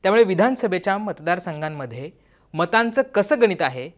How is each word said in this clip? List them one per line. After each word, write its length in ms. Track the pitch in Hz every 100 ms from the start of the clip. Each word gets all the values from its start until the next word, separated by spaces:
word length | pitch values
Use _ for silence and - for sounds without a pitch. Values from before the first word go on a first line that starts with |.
त्यामुळे 200 | 285 226
विधानसभेच्या 720 | 214 180 226 254 220 180 190 196
मतदारसंघांमध्ये 1120 | 214 170 156 180 180 151 156 151 127 117 147 _ _ _ _
मतांचं 480 | 156 170 226 233 233
कसं 400 | 262 214 202 294
गणित 200 | 233 180
आहे 280 | 151 127 135